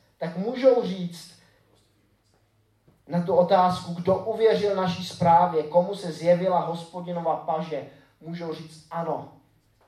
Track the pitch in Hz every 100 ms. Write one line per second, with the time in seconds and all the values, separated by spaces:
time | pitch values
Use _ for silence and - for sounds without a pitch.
0 | _ - 165 175 214 254 262 233 190 190
1 | 175 - - - _ _ _ _ _ _
2 | _ _ _ _ _ _ _ _ _ _
3 | - 175 175 175 180 190 180 175 - 170
4 | 190 190 226 220 220 185 202 190 180 175
5 | - - 170 170 - 160 151 175 185 196
6 | 170 151 170 175 185 175 156 175 - 180
7 | 175 170 165 - - 160 - 110 - -
8 | _ _ 156 175 165 160 160 - - 170
9 | 165 139 - - _ _ _ _